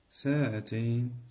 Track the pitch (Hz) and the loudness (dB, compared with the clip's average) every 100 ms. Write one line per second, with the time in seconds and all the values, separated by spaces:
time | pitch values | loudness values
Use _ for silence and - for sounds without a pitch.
0 | _ - 139 147 127 107 104 110 117 120 | _ -4 0 2 2 0 -2 0 2 2
1 | 123 123 - | 0 -4 -14